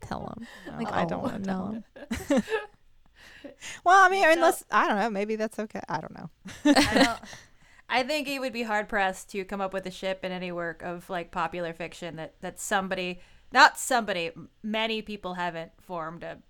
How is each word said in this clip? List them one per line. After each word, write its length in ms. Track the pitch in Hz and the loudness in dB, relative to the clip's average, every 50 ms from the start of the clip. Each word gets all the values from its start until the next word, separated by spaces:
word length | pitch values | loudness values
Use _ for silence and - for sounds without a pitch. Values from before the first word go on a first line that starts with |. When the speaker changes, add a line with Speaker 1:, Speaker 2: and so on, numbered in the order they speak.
Speaker 1:
tell 320 | - - - - - - - | -10 -10 -8 -8 -8 -8 -10
him." 120 | - 233 - - - - - | -12 -14 -14 -16 -16 -16 -14
Speaker 2:
No, 100 | - - 233 | -10 -8 -6
Speaker 1:
Like, 80 | 208 | -4
Speaker 2:
I 120 | - 185 185 | -2 0 0
Speaker 1:
"Oh, 40 | 165 | 0
Speaker 2:
don't 140 | 175 - | -2 -2
wanna 180 | - 262 - - | -4 -4 -4 -4
Speaker 1:
no." 440 | 196 190 190 185 185 196 214 233 208 - _ - 269 - | -4 -4 -4 -4 -4 -6 -6 -8 -10 -14 _ -18 -10 -8
Speaker 2:
tell 280 | 226 - - - 294 254 | -6 -6 0 2 2 2
him. 40 | - - | 2 2
<laughs> 60 | 440 427 415 415 - _ _ - _ _ _ _ _ - - - - - - 285 - - - - - - - | -2 -2 -2 -6 -12 _ _ -20 _ _ _ _ _ -20 -20 -20 -20 -18 -18 -18 -18 -16 -16 -14 -14 0 6
Well, 200 | 349 359 392 381 | 8 10 10 10
I 40 | 359 | 8
mean, 140 | 381 392 392 | 8 6 6
Speaker 3:
So 80 | 311 | 6
Speaker 2:
unless, 320 | 320 339 339 330 - - - - | 6 6 6 4 4 2 -2 0
I 160 | - 208 269 339 | 2 2 4 4
don't 100 | 233 202 | 2 2
know, 100 | 196 233 | 0 0
maybe 260 | 214 190 208 214 220 | 0 -2 -2 -2 -2
that's 220 | 214 220 220 - - | -2 -2 -4 -4 -6
okay. 200 | - 220 - 196 208 - | -8 -6 -8 -10 -8 -6
I 140 | 170 156 | -6 -6
don't 160 | 165 - - - | -6 -8 -12 -14
know. 120 | - 160 - _ _ 190 - - - | -14 -16 -16 _ _ -18 -16 2 4
<laughs> 0 | 294 285 | 6 8
Speaker 3:
I 180 | - 294 - - - 269 | 8 6 6 4 4 4
don't, 160 | 233 226 - - - - - - - - _ _ _ _ - _ - | 4 2 -2 -10 -14 -18 -20 -20 -20 -20 _ _ _ _ -20 _ -2
I 140 | 220 247 262 | 0 0 0
think 240 | 247 302 302 285 277 | 0 0 -2 -2 -2
he 120 | 277 277 | -4 -4
would 120 | 254 262 214 | -4 -4 -4
be 100 | 233 240 | -4 -4
hard 260 | 220 214 208 208 208 | -2 -2 -2 -2 0
pressed 400 | - 208 196 190 190 190 - - | 0 2 2 2 0 -4 -8 -8
to 140 | - 202 190 | -8 -6 -6
come 160 | 190 208 196 | -6 -4 -4
up 100 | 196 190 190 | -4 -4 -4
with 120 | 190 185 | -4 -6
a 60 | 185 | -6
ship 340 | 180 - - 190 190 190 - | -8 -6 -4 -4 -4 -4 -6
in 60 | 185 185 | -6 -6
any 180 | 185 185 180 | -6 -6 -6
work 300 | 175 175 170 170 160 - | -6 -6 -6 -6 -6 -8
of, 280 | - 180 175 175 170 - | -10 -10 -10 -10 -10 -8
like, 220 | 196 175 170 170 | -8 -8 -8 -6
popular 400 | - 185 170 165 170 180 175 165 165 | -4 -4 -4 -4 -4 -4 -6 -6 -6
fiction 420 | - 170 165 - - - 170 156 160 | -8 -10 -10 -10 -10 -12 -10 -10 -10
that, 160 | 160 143 - _ | -12 -12 -12 _
that 180 | - 185 175 - | -12 -12 -10 -10
somebody, 640 | - - 220 196 190 190 190 185 180 180 180 180 - - - - _ - - | -6 -2 -2 0 0 -2 -4 -4 -4 -6 -8 -10 -14 -20 -20 -20 _ 0 6
not 240 | 247 285 - - - | 8 8 8 6 2
somebody, 480 | - - 262 240 226 202 196 180 165 165 - | 0 0 2 2 2 0 -2 -2 -4 -4 -6
m-, 140 | - 160 - _ _ - | -10 -14 -18 _ _ -8
many 380 | 214 208 220 220 226 220 220 | -4 -2 -2 -2 -2 -2 -4
people 340 | 214 - 208 202 - 180 180 | -6 -8 -10 -10 -8 -8 -6
haven't 360 | 180 175 180 165 165 165 170 - - | -4 -4 -4 -4 -6 -10 -12 -16 -20
formed 420 | - - 185 170 160 160 170 170 156 | -16 -10 -8 -8 -8 -8 -10 -10 -12
a, 160 | 165 160 - - _ | -12 -14 -14 -18 _